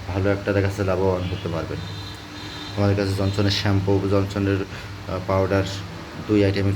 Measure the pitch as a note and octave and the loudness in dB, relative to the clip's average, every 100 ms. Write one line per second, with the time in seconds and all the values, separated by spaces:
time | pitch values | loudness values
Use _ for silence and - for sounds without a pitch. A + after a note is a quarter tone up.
0 | - F#2+ G2 G2 G#2 G2 G2 G2+ F#2+ F#2 | -6 -2 2 0 2 2 2 0 0 2
1 | F#2+ F2+ F2+ F#2 F2+ E2 D#2 D2 - - | 2 2 -2 -4 -4 -4 -4 -6 -8 -10
2 | - - - - - - - G2+ G2+ G2+ | -10 -12 -14 -12 -12 -12 -10 0 2 4
3 | G2 G2 G2 G2+ G2+ G2 G#2 G2 G2 G2 | 2 2 0 2 2 2 2 2 4 2
4 | F#2+ G2+ G2 G2+ G2 G2 G2 - - - | 4 2 2 0 0 0 -2 -8 -12 -12
5 | - F#2 F2+ F#2+ F#2+ G2 F#2+ - - - | -6 -6 0 2 4 2 0 -4 -8 -12
6 | - - - G#2+ G2 G2 G2 | -12 -12 2 4 4 4 2